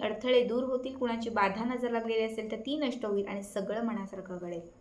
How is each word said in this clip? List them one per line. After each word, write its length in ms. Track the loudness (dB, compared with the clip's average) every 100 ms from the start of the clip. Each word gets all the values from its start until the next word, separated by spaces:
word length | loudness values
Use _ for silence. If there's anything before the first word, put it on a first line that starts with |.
अडथळे 380 | 0 0 6 6
दूर 220 | 6 2
होतील. 320 | 2 0 -2 -2
कुणाची 340 | -2 0 0
बाधा 340 | 2 2 2
नजर 280 | 0 0 0
लागलेली 320 | 0 2 2
असेल, 280 | 2 -2 -4
तर 60 | -4
ती 200 | -4 -2
नष्ट 280 | -2 -2 0
होईल 220 | 0 0
आणि 160 | -4
सगळं 400 | -4 -4 -2 -2
मनासारखं 540 | -2 -2 -4 -8 -8 -8
घडेल. 200 | -6 -8 -10 -18